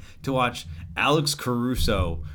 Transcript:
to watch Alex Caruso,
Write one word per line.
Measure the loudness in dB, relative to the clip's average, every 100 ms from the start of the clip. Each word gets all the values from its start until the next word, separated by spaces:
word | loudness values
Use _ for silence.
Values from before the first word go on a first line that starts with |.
| -12 -8
to | -2
watch | 2 2 0 -10 -12 -10 0
Alex | 4 4 2
Caruso, | -2 -2 0 0 2 4 4 0 -2 -8